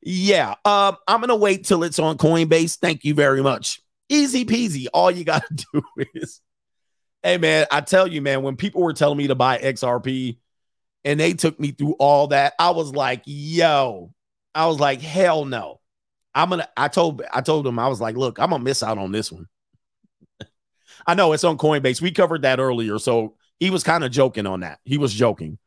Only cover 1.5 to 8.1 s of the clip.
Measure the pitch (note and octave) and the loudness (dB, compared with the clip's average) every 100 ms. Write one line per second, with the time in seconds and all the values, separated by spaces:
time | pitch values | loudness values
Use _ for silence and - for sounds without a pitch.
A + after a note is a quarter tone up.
1.5 | G3 - F#3 E3+ D#3 D#3+ D3+ D#3 E3 D#3+ | 0 0 0 0 -2 -2 2 2 4 4
2.5 | E3 E3 - E3+ D#3+ D3 D3 C#3+ C3+ C3+ | 2 2 -2 -2 -2 -2 2 2 4 2
3.5 | C3 - - _ _ _ D4 C#4+ B3+ A3+ | 0 -6 -10 _ _ _ 2 2 0 0
4.5 | A3+ A#3 D3 B2 D#3 F3+ F3+ E3 D#3 - | 0 0 -4 -2 2 2 0 -2 -2 -2
5.5 | D3+ - D3 - - - - - - _ | -10 -6 -6 -6 -10 -10 -10 -14 -14 _
6.5 | _ _ _ _ _ _ _ F3 F3+ E3 | _ _ _ _ _ _ _ -2 0 2
7.5 | D#3 D3+ C#3+ D3 F#3 F#3+ | 2 2 0 2 2 2